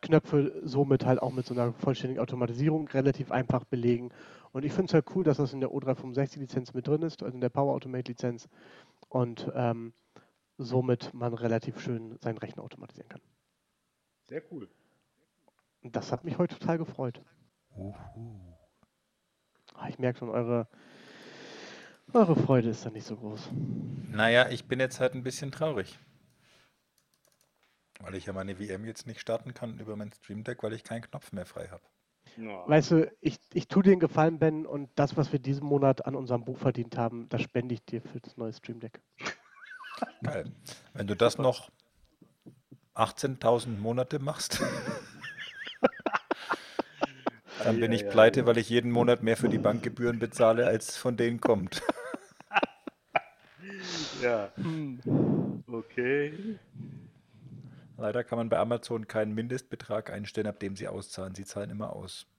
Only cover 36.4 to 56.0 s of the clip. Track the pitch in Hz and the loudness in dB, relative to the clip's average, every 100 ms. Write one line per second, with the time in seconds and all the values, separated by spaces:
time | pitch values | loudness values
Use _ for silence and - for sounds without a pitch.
36.4 | 117 127 139 120 117 - 117 117 117 120 | -2 -2 0 0 -4 -2 -2 -2 -6 -4
37.4 | - 123 123 117 - 117 - 120 - - | -2 -2 -2 -6 -6 -8 -8 -14 -14 -10
38.4 | 113 107 - 117 113 - _ _ - - | -10 -10 -12 -12 -12 -18 _ _ -12 -12
39.4 | _ - - - - - - - - - | _ -20 -20 -18 -16 -8 -8 -6 -6 -4
40.4 | 104 - - - - - 104 101 117 - | -6 -12 -16 -18 -18 -8 -4 4 4 4
41.4 | 127 123 - _ _ _ _ _ - _ | 0 0 -6 _ _ _ _ _ -20 _
42.4 | - - _ - _ - 196 - 143 131 | -20 -20 _ -20 _ 0 0 2 -4 2
43.4 | - 120 120 110 107 120 127 151 135 - | 4 4 2 -4 -2 0 0 -2 -4 -6
44.4 | - - - - - - - - - - | -4 -2 -2 -4 -6 -8 -10 -16 -14 -12
45.4 | - - - - - - - - - - | -12 -12 -14 0 0 0 -4 -6 -4 -8
46.4 | - - - - - - - 135 - - | -4 -6 -6 -10 -10 -6 -8 -4 -8 -8
47.4 | - - 107 113 117 113 101 107 110 135 | -18 -4 0 2 2 2 2 10 10 10
48.4 | 120 117 113 117 120 120 120 120 110 113 | 6 4 4 2 4 4 6 6 4 2
49.4 | 120 - - 110 120 110 120 117 113 - | 4 4 2 2 -2 -2 0 0 -4 6
50.4 | 117 113 123 110 - - 127 117 120 117 | 6 8 6 4 0 -4 -2 2 0 2
51.4 | - 110 95 - - - 508 494 - _ | 4 4 2 -6 -4 -4 -4 -12 -14 _
52.4 | - - - - - _ _ - - _ | -2 0 0 -6 -18 _ _ -4 -4 _
53.4 | _ - 185 196 180 170 151 139 123 117 | _ -20 -16 -12 -8 -8 -8 -2 0 0
54.4 | 98 - - 160 147 127 131 139 - - | -2 -6 -6 -4 -6 -6 0 2 4 2
55.4 | - - - 117 - - | 0 -4 -8 -10 -8 -4